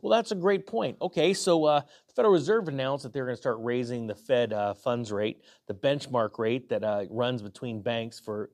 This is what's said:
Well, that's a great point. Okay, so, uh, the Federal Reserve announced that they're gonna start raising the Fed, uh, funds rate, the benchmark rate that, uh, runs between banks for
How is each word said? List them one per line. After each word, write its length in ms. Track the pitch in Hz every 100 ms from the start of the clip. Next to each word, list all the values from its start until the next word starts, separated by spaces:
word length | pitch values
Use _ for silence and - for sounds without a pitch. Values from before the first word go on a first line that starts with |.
Well, 100 | 208
that's 200 | 220 220
a 40 | 202
great 320 | 175 196 196
point. 300 | 226 180 107
Okay, 320 | 156 170 160
so, 300 | 190 - 170 151
uh, 160 | 147 139 - _
the 60 |
Federal 200 | - 220
Reserve 340 | 180 143 226 175
announced 360 | 139 131 139
that 100 | 135
they're 120 | 139 127
gonna 120 | 120
start 200 | 139 117
raising 460 | 117 123 120 123 113
the 80 | 101
Fed, 360 | - 127 117
uh, 220 | 107 104
funds 380 | 101 - 120 113
rate, 300 | 101 107 - _ _ _
the 60 |
benchmark 640 | 98 139 143 135 123 110 -
rate 320 | 110 127 123
that, 140 | 110
uh, 220 | 107 104 101
runs 320 | 110 123 127
between 400 | 104 - 127 110
banks 380 | 101 117 113 -
for 320 | - 107 104